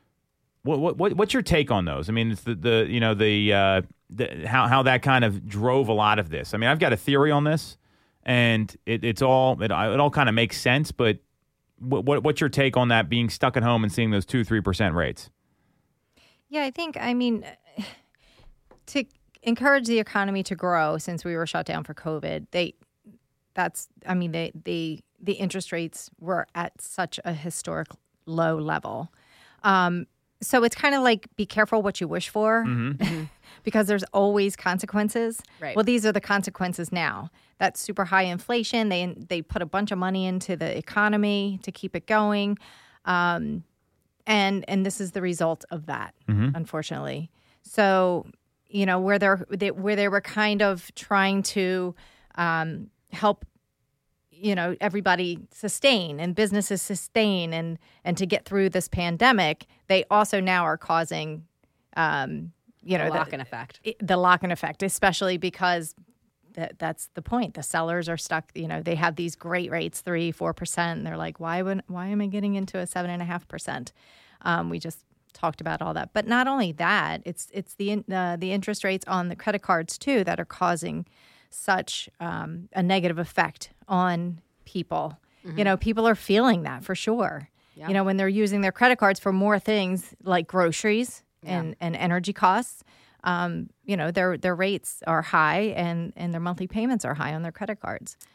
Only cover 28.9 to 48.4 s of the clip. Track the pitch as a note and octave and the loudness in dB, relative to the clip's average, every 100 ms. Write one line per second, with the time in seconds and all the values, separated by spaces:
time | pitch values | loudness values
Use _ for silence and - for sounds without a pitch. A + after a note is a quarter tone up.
28.9 | A#2 E3+ _ _ _ - _ G#3 F#3+ F3+ | -8 -10 _ _ _ -20 _ 2 4 4
29.9 | F3 - _ _ _ - B3+ A#3 - D4 | 0 -6 _ _ _ 0 4 4 2 2
30.9 | C#4 B3 A3 - - G3 G#3+ G#3+ A3 G3+ | 4 4 2 0 -8 -2 2 2 2 0
31.9 | - E3 E3+ - G#3+ G#3+ A3+ A3 A#2+ B2 | -2 -4 -4 -4 0 2 2 2 -2 -2
32.9 | C#3 F#3+ E3 D#3 - - - - G#3+ G3+ | -2 -2 -2 -6 -14 -20 -12 -2 2 2
33.9 | G3+ - G3+ G3+ G3+ G3 - F#3 F3+ G#3+ | 0 0 2 4 4 0 0 -2 -2 -2
34.9 | G#3 G#3+ A#3 A3+ A3+ - - D3+ G#3 G#3+ | 0 0 0 -2 -4 -14 -12 -2 0 2
35.9 | A#3+ G#3+ G3 - G3+ F#3+ - F3+ F3+ E3 | 2 2 0 0 0 0 -4 -4 -4 -6
36.9 | F3 D3+ G2+ D#3+ - _ - F#3 - - | -2 -2 -4 -10 -16 _ -2 -2 -2 -6
37.9 | G3+ F3+ F#3+ F#3 F3 - A#3+ A3 A#3 G#3+ | -4 0 2 2 -2 -2 -2 0 0 0
38.9 | F3+ F3+ - - F3 D#3+ - E3 F#3+ G#3 | 0 -2 -6 -6 -6 -4 -6 -4 -2 -2
39.9 | F#3 F#3 F#3+ F#3 F#3 - E3+ D#3+ - - | -2 -2 0 -2 -2 -4 -4 -4 -6 -4
40.9 | G#3 G#3 G#3 G#3 G3+ G3+ F#3+ - - F#3+ | 0 2 4 2 0 -2 -6 -10 -10 -8
41.9 | E3+ - G#3+ G#3 G#3 G3+ G#3 - - - | -6 0 2 2 2 0 -4 -8 -20 -20
42.9 | _ - F3+ F3 E3+ - E3+ - _ _ | _ -2 2 2 0 -4 -8 -10 _ _
43.9 | _ _ _ - G#3+ G3 G3 - F#3+ F#3+ | _ _ _ 0 2 2 0 -2 -2 0
44.9 | - F#3+ G3 F3+ E3+ E3 D#3+ - E3 D#3 | -2 -6 -4 -4 0 -2 -2 -8 -10 -8
45.9 | C3+ - - - G2+ B2+ D#3+ D#3 D#3 D#3 | -8 -10 -8 -2 2 2 0 -4 -6 -6
46.9 | C#3+ C#3 C#3 E3 _ _ _ - - G3 | -8 -8 -8 -10 _ _ _ -4 2 4
47.9 | F#3+ F#3 F3 - - | 4 2 0 -6 -16